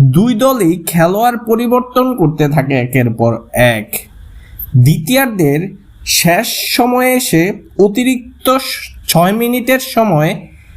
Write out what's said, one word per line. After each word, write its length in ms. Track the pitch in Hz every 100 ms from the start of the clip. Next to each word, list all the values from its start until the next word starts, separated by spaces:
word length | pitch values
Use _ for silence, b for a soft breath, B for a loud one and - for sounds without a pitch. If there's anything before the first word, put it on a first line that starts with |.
দুই 320 | 135 135 233
দলই 500 | 226 262 262 175 175 170
খেলোয়াড় 500 | 170 165 202 240 240 220
পরিবর্তন 720 | 226 240 247 240 - 254 254
করতে 320 | 156 151 151
থাকে 260 | 151 143
একের 360 | 135 120 135 120
পর 280 | 110 117 110 -
এক। 420 | - 123 110 104 - - - - B B B B 127
দ্বিতীয়ার্ধের 1000 | 123 - - 254 269 208 147 147 190 - - - -
শেষ 400 | - 170 175 233
সময়ে 640 | - - - 240 247 254
এসে 400 | 254 247 165 175 208 - -
অতিরিক্ত 800 | 202 208 247 254 - - - 262
স-, 520 | - - - - -
ছয় 240 | 165 175
মিনিটের 460 | 214 233 247 247 254
সময় 680 | 262 - 220 156 156 196 - b b